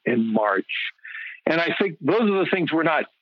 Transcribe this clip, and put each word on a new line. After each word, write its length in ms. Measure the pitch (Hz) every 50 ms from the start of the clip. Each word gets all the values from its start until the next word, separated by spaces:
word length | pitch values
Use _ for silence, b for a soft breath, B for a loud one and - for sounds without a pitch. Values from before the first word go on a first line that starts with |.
| -
in 260 | - 120 117 113 113
March. 340 | 107 110 107 104 98 95 - - - - - - - B B B B B B B B B B
And 120 | - 160 165
I 160 | 170 160 - -
think 160 | 202 190 156 -
those 200 | 139 139 196 233
are 220 | 233 202 196 196 170
the 40 | -
things 200 | 190 185 160 131
we're 120 | 156 165
not 220 | 160 165 156 143 - - _ _